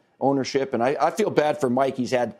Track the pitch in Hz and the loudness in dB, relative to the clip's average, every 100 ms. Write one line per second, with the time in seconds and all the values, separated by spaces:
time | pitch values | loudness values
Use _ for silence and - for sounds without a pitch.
0 | _ - 131 139 123 139 135 117 123 147 | _ -2 0 0 0 -2 -2 0 0 0
1 | 156 170 202 131 151 147 127 123 139 131 | 0 0 0 2 0 0 0 2 0 0
2 | 117 123 120 | -2 0 -2